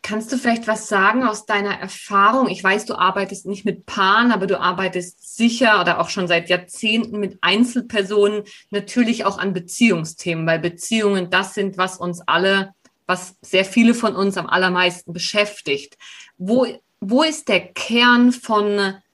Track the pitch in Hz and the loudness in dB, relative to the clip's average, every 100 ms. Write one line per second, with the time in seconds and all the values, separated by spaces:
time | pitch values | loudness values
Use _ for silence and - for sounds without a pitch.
0 | - 214 226 254 240 226 - 220 - 202 | -6 -8 -4 -2 0 -2 -2 -4 0 2
1 | 196 240 247 208 - 208 202 - 190 - | 4 2 0 -2 -2 -2 -2 -6 -10 -14
2 | - 202 202 254 247 185 196 202 220 - | -2 4 4 4 2 0 0 0 -2 -2
3 | 185 190 196 196 185 196 214 - - - | 0 0 -6 -8 -10 -6 -4 -6 -8 0
4 | 190 208 240 214 185 190 180 180 190 180 | 2 4 4 2 2 0 0 -2 -4 -4
5 | 175 _ - - 233 233 240 208 175 170 | -8 _ -20 0 0 4 4 4 2 0
6 | 165 - 180 170 170 175 - - 220 226 | -2 -2 0 0 0 -2 -2 -6 -2 0
7 | 220 208 196 - 175 202 240 247 - 220 | -2 -4 -6 -4 0 2 2 0 -4 -4
8 | 190 208 202 208 202 - _ 202 202 247 | 0 2 2 0 -8 -20 _ -8 -4 0
9 | 226 233 196 196 190 180 175 - 233 175 | 0 0 -2 -2 -4 -6 -8 0 2 2
10 | 160 - 175 165 160 165 175 175 - 226 | -4 -8 -6 -4 0 0 -2 -6 -4 0
11 | 208 196 175 185 190 - 196 190 185 - | 0 0 0 -2 -2 -4 -6 -2 -4 -4
12 | 175 175 - 165 190 196 190 _ _ _ | -8 -6 -2 0 2 0 -2 _ _ _
13 | - 185 - _ - 185 190 - 233 233 | -6 -6 -6 _ -2 0 2 4 4 4
14 | 220 180 196 196 165 180 185 180 180 175 | -2 0 -2 -2 -2 0 0 2 0 -2
15 | - 170 - 208 208 - - 139 - _ | -14 -8 -4 -2 -2 -4 -6 -6 -6 _
16 | - - - _ 185 247 240 - _ _ | -20 -20 -20 _ -2 0 0 -4 _ _
17 | 196 247 311 302 - 190 - - - 233 | -2 0 0 -2 -2 -2 -2 -12 -2 4
18 | 247 240 247 247 - 214 208 202 196 196 | 6 8 6 2 -2 0 0 0 -2 -4
19 | _ | _